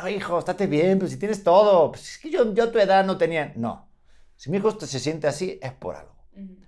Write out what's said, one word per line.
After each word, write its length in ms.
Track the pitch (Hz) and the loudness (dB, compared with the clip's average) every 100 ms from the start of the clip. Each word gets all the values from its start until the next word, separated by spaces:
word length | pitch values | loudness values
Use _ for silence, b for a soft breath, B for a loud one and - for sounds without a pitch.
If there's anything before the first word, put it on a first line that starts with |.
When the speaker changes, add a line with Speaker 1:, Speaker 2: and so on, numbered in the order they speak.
Speaker 1:
no, 80 | 180 | -8
hijo, 300 | 202 - 170 | -6 -4 -4
estate 260 | - 180 190 | -2 -2 0
bien, 300 | 147 180 190 | 2 2 2
pero 120 | 175 | 0
si 60 | 131 | -4
tienes 260 | 202 208 | -6 -2
todo, 480 | 185 202 208 190 139 | 4 6 6 6 4
pues 180 | - - | 0 -16
es 40 | - | -16
que 140 | 311 | -4
yo, 220 | 330 226 202 | 0 0 2
yo 80 | 233 | 0
a 60 | |
tu 80 | 226 | 2
edad 260 | 190 190 190 | 4 4 2
no 120 | 185 | 0
tenía". 360 | 160 165 143 - | 0 -2 -6 -6
No. 320 | 117 - - _ _ - - _ | -8 -8 -16 _ _ -20 -20 _
Si 140 | - | -6
mi 80 | 196 | -2
hijo 140 | 214 214 | 0 -2
se 200 | 147 135 | -6 -6
siente 280 | 139 160 151 | -4 -2 -2
así, 320 | 139 185 - | -2 -6 -8
es 120 | 131 | -12
por 220 | - 90 76 | -10 -12 -12
algo. 200 | 71 _ - | -16 _ -20
Speaker 2:
Ujú. 220 | 202 196 185 | -18 -18 -20